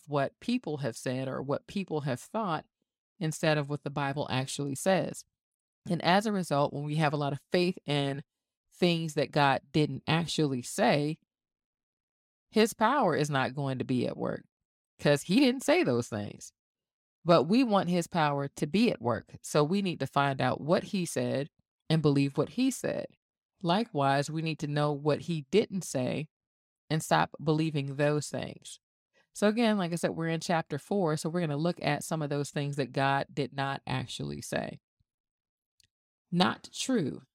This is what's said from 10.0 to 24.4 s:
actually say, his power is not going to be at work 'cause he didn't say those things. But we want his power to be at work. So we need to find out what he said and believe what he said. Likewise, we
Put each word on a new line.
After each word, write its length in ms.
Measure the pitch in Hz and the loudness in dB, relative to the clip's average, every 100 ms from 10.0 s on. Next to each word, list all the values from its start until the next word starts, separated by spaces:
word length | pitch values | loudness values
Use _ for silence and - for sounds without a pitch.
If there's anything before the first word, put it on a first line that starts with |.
| - | -2
actually 540 | 156 165 - 151 131 | -2 0 0 0 0
say, 560 | 123 - 233 151 147 160 _ _ _ _ _ _ _ _ _ _ _ _ _ | -4 0 4 4 2 -4 _ _ _ _ _ _ _ _ _ _ _ _ _
his 220 | 220 220 | 2 2
power 420 | - 220 277 214 131 | 4 2 4 2 2
is 140 | 147 | 0
not 260 | 143 120 135 | 0 -2 -2
going 240 | 139 127 | -4 -2
to 60 | 120 | -2
be 220 | 127 120 | 0 -2
at 100 | - | -4
work 260 | 120 - - _ _ _ _ - | -6 -6 -10 _ _ _ _ -2
'cause 240 | 151 143 | 2 2
he 160 | - 202 | 4 4
didn't 240 | 277 262 | 4 4
say 200 | - 330 | 2 4
those 240 | 254 120 - | 4 0 -2
things. 460 | 107 104 - - - _ _ _ _ _ _ 165 | -6 -8 -10 -20 -20 _ _ _ _ _ _ 4
But 180 | 170 | 4
we 220 | 139 226 262 | 6 4 4
want 240 | 202 175 | 2 2
his 180 | 180 165 | 0 0
power 400 | 180 151 143 139 | 0 0 0 -4
to 180 | - 151 | -4 0
be 240 | 170 233 | 2 2
at 120 | - | 2
work. 340 | 117 113 - - | -2 -2 -4 -16
So 200 | - 160 | -2 2
we 200 | 147 202 | 2 2
need 180 | 196 165 | 0 -2
to 80 | 135 | -2
find 320 | - 139 135 | 0 0 2
out 220 | 127 - | 0 0
what 240 | 139 190 190 | 0 0 0
he 200 | 196 170 | -4 -4
said 440 | - 123 123 143 _ _ _ - | -2 -2 -2 -6 _ _ _ -2
and 120 | 160 | 2
believe 360 | 151 143 139 139 | 4 4 2 0
what 140 | 143 | -2
he 200 | - 262 | 0 0
said. 360 | 247 - - - _ _ _ _ _ | 0 -4 -4 -8 _ _ _ _ _
Likewise, 720 | 170 180 233 151 135 139 143 | -2 0 -2 0 2 2 0
we 100 | 156 | -4